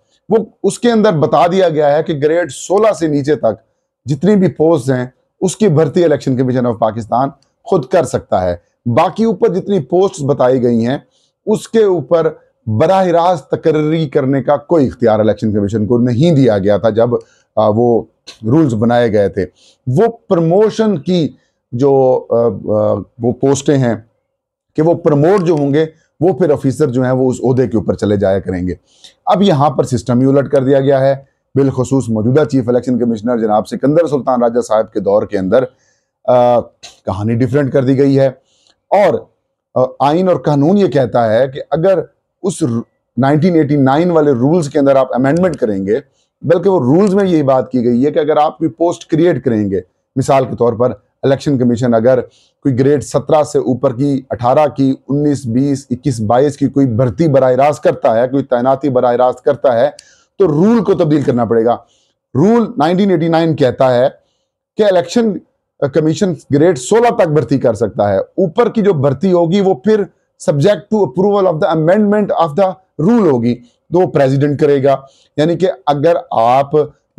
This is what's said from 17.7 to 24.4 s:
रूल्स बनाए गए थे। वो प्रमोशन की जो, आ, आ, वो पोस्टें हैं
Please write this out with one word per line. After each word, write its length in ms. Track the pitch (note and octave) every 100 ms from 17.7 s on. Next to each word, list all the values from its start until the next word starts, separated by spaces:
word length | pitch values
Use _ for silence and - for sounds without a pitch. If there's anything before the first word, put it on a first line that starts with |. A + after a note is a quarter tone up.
| G#2+ A#2+ A2+ - _ - - A2
रूल्स 280 | D3 D3+
बनाए 360 | A2 A#2 A#2+ A#2+
गए 200 | G#2 G2
थे। 140 | - F2 _ _ _ -
वो 180 | C3 A3+
प्रमोशन 920 | A3+ - F3 E3 F#3 A3 - A3 F3
की 400 | C#3+ F3+ D3 - _ _ _
जो, 440 | A#2+ C#3 C3+ C3 B2 -
आ, 40 | A#2
आ, 560 | A#2 G2 - G#2+ G#2+
वो 380 | G#2+ F2+ - A#2
पोस्टें 460 | A#2+ C3+ C#3 - C#3
हैं 320 | B2 A2 - _ _ _